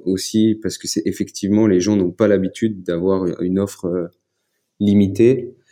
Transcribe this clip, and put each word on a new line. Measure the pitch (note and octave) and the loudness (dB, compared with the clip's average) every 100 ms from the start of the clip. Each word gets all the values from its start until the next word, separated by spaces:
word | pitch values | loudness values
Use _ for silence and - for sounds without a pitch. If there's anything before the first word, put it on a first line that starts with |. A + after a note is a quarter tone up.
| F2 | -2
aussi, | F#2+ - A2 A2 G#2+ | -4 -2 0 2 0
parce | G2 - | -4 -8
que | - | -6
c'est | - - | -4 -4
effectivement, | G2 G2 - G2 G#2 A2 | -4 -6 -6 -2 2 4
les | F#2 | 2
gens | F#2 G#2 | 2 0
n'ont | F2+ | 0
pas | F2 G#2 | 0 2
l'habitude | G2 F#2 - A2+ G2 | 2 0 -4 -4 -4
d'avoir | F2+ E2+ F#2 F#2+ F2+ - | -6 -2 0 0 -2 -4
une | F2+ F#2 | -2 -2
offre, | G2 - F2+ | -2 -4 -6
euh, | F2 E2+ - _ _ _ _ _ _ | -4 -6 -12 _ _ _ _ _ _
limitée, | G2+ G2+ G2+ G2 A2+ C3 - - _ | 2 4 2 4 4 4 -2 -16 _